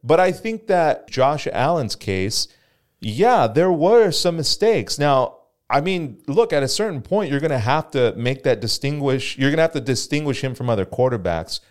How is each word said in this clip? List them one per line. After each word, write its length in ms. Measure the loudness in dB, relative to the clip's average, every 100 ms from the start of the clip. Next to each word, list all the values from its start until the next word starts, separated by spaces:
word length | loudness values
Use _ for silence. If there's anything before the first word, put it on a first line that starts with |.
but 160 | 0 4
I 120 | 4
think 360 | 0 -6 -8 -2
that 400 | 2 2 0 -4
Josh 380 | 0 0 0 -4
Allen's 440 | -2 0 0 -2 -6
case, 520 | -4 -2 -2 -4 -6 _ _ _ _ -12
yeah, 480 | -8 0 2 4 2
there 240 | 2 2
were 400 | 2 4 6 4
some 240 | 2 -2 -2
mistakes. 600 | -2 0 2 2 -2 -2
Now, 380 | 2 2 0 -6 _ _ -2
I 120 | 0
mean, 400 | 0 -4 -6 -10 -4
look, 260 | 0 2
at 80 | 2
a 40 | 0
certain 340 | -2 -4 -4
point, 300 | -4 -2 0
you're 80 | -2
gonna 180 | -2 -2
have 320 | 0 -2 0
to 220 | 0 0 0
make 280 | -4 -2
that 160 | 0 0
distinguish-, 760 | -2 -4 -4 -2 -2 -2 -4 -2
you're 120 | 0
gonna 100 | 2
have 100 | 0
to 80 | 0
distinguish 640 | -4 -4 -2 -4 -2 -4
him 100 | -6 -4
from 140 | -2
other 160 | -2 -2
quarterbacks. 760 | 0 0 0 -2 -4 -6 -12 _